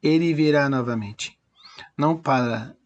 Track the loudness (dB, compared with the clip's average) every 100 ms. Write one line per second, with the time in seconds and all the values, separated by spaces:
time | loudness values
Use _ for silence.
0 | 2 2 2 2 2 4 2 0 -2 -4
1 | -6 -10 -14 _ _ _ -20 -20 -20 -2
2 | -2 0 -2 -2 0 -4 -8 -18